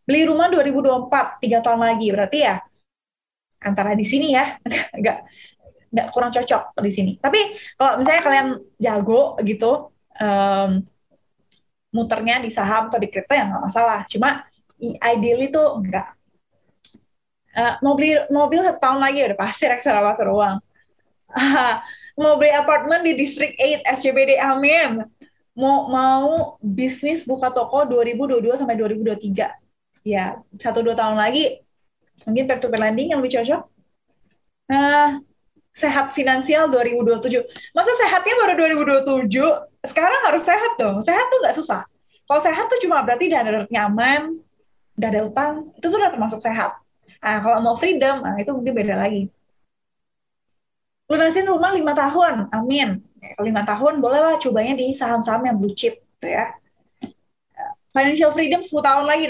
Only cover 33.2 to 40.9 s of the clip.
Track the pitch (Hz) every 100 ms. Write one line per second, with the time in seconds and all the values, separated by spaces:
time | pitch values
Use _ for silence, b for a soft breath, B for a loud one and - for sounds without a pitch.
33.2 | 254 247 240 330 - _ _ _ _ _
34.2 | _ _ _ _ - 269 285 294 294 277
35.2 | - _ _ _ _ - 294 277 269 302
36.2 | 262 262 269 302 311 254 240 240 233 226
37.2 | 254 240 - B B 330 392 480 415 370
38.2 | 392 494 392 339 320 302 285 269 269 262
39.2 | 202 247 311 - - _ - 320 359 539
40.2 | 415 330 349 415 466 466 214